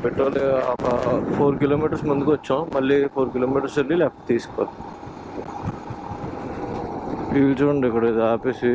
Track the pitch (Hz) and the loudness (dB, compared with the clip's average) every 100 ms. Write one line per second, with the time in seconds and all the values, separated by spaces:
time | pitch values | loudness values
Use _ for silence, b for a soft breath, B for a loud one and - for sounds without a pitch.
0 | 120 - 135 139 135 131 127 123 127 123 | -2 0 0 2 2 2 0 0 0 0
1 | 127 120 117 - 143 135 143 147 151 151 | 0 0 0 2 2 4 2 2 0 -2
2 | 147 139 143 147 - 135 165 139 135 143 | 0 0 2 0 2 -2 0 0 4 4
3 | 139 135 123 123 127 139 135 - 135 170 | 4 0 0 0 0 0 0 -2 0 2
4 | 143 - - 117 - - 104 - - - | 2 -2 0 0 0 -4 -4 -4 -14 -14
5 | - - - - - - - - - - | -14 -14 -12 -12 -10 -8 -8 -8 -12 -12
6 | - - - - - - - - - - | -10 -10 -8 -8 -10 -8 -8 -8 -8 -8
7 | - - - 139 139 135 143 143 127 113 | -8 -8 0 4 4 4 2 2 2 2
8 | 117 113 113 113 127 117 123 | 2 2 2 2 -2 0 0